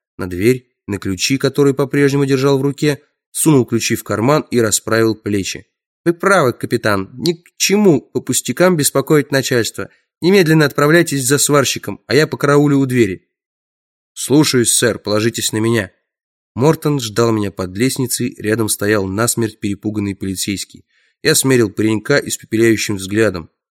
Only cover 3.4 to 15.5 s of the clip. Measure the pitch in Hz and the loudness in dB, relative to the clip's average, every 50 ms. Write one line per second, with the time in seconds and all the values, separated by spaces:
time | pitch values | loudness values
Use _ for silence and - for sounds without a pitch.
3.4 | - 160 151 131 117 - 120 110 - - 120 - - - 104 101 107 135 151 151 | 2 4 4 4 4 2 -2 -2 -2 -2 -4 -4 -4 -4 -4 -2 0 0 0 0
4.4 | - - - 120 113 107 - - - 107 110 113 113 113 107 - _ 104 104 101 | -2 -2 0 0 0 0 0 -2 -2 -2 0 2 2 0 0 -2 _ -4 -4 -2
5.4 | 92 - - - - _ _ _ _ _ _ _ _ 170 170 160 - 190 196 180 | -4 -6 -8 -12 -16 _ _ _ _ _ _ _ _ -2 -2 0 0 2 2 4
6.4 | 143 123 117 - - 113 123 113 - 110 101 98 98 104 127 123 - 170 170 165 | 2 2 0 -2 -4 -4 -4 -2 0 -2 -2 -2 -4 -8 -10 -4 -2 -2 -2 -4
7.4 | _ _ _ - - - 190 208 214 190 147 117 - _ - 127 - - 123 - | _ _ _ -4 -2 0 2 4 4 4 4 4 0 _ -8 -6 -4 -4 -4 -4
8.4 | - - - - 175 185 180 151 135 - - 139 135 - 156 147 139 - 143 135 | -4 -4 0 2 2 2 2 2 0 0 -2 -2 0 2 2 0 2 0 -2 -2
9.4 | - - 131 120 107 - - - 95 - - _ _ _ _ _ 160 175 196 202 | 0 0 0 -2 -2 -2 -6 -10 -12 -14 -16 _ _ _ _ _ 2 4 4 4
10.4 | 175 151 160 160 151 135 - - 143 147 160 175 160 165 143 139 127 123 143 135 | 4 4 4 4 4 2 2 0 2 4 4 4 2 2 -2 -4 0 0 0 0
11.4 | - - 147 143 127 - - - - 107 101 - _ - 110 143 156 156 147 - | 2 2 2 2 2 0 -2 -6 -8 -10 -12 -12 _ 0 0 0 2 0 -2 -2
12.4 | - 139 143 147 147 143 143 139 139 127 123 127 113 95 90 82 _ _ _ _ | 0 2 4 4 4 4 2 2 0 0 2 2 2 2 0 -6 _ _ _ _
13.4 | _ _ _ _ _ _ _ _ _ _ _ _ _ _ _ - - - 131 156 | _ _ _ _ _ _ _ _ _ _ _ _ _ _ _ -12 -4 2 2 4
14.4 | 147 - - 123 113 - - - 131 117 98 - - 104 104 107 107 117 - 117 | 4 4 2 2 2 2 0 0 0 0 -2 -4 -4 -4 -2 0 0 -2 -2 -4
15.4 | 101 - | -6 -4